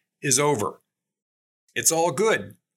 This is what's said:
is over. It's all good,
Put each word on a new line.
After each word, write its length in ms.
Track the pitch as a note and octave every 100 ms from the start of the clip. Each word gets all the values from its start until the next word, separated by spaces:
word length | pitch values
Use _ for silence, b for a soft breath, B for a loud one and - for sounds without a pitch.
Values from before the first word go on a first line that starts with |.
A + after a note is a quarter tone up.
| _ _
is 180 | D3 B2+
over. 420 | D3 C3 G2 - _ _ _ _ _ _ _ _ _ A#2
It's 160 | -
all 200 | D#3+ F3
good, 440 | C3+ A3 C#3+ G2 - _